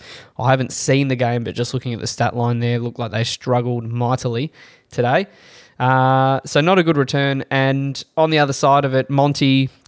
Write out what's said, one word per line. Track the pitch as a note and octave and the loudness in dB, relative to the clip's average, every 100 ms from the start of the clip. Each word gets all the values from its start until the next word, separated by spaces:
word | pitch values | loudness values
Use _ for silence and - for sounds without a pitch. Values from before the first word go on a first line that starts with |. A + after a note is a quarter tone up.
| - - - - | -16 -20 -18 -4
I | B2 | 0
haven't | C3+ B2+ | 0 0
seen | - - C3+ C#3 | -4 0 0 0
the | B2+ | 0
game, | A#2+ A#2+ | 0 -2
but | G#2+ | -4
just | - A#2+ | -6 -4
looking | B2+ B2+ | -6 -6
at | A2+ | -6
the | G2+ | -6
stat | - A#2 | -2 -2
line | A#2+ A#2+ A#2 | 0 -2 0
there, | A#2+ A#2+ | 0 -2
looked | A#2+ - | -4 -6
like | A#2 | -6
they | A2 | -4
struggled | A2+ - B2+ B2 B2 A#2+ | -4 -4 -2 0 0 -4
mightily | A2+ A#2+ B2 B2+ B2+ A#2 D#3 - - _ _ | -4 -4 -2 -2 -2 -4 -6 -10 -20 _ _
today. | - A#2+ D3+ G3 - - - - - | -2 0 0 -2 -12 -20 -20 -18 -2
Uh, | B2+ C3 C3 C3 C3 C3+ - | 2 4 4 2 2 0 -2
so | D3 | 0
not | E3 F#3+ | 4 4
a | |
good | E3 D3 | 4 2
return. | C3 C#3+ C#3 C3+ - | 0 0 -2 -4 -2
And | C3+ C3+ C3+ C#3 C3 - - | 0 2 0 -4 -8 -6 0
on | D#3+ | 2
the | D#3 | 2
other | C#3+ | 0
side | C3+ C#3 C#3 | 2 4 4
of | C#3 | 2
it, | C3 B2+ | 0 2
Monty | C#3 C#3+ C#3+ C#3 C3+ C3 - | 2 2 2 2 2 0 -6